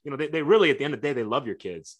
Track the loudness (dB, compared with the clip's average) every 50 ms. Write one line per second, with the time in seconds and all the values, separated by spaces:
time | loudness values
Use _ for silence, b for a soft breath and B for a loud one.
0 | b -10 -6 -6 -6 -4 -4 -2 2 4 6 6 6 4 2 2 0 -4 -4 -2
1 | -2 -2 -2 -2 -2 -2 -2 -2 -2 -4 -8 -8 -10 -10 -10 -12 -14 -18 -20 _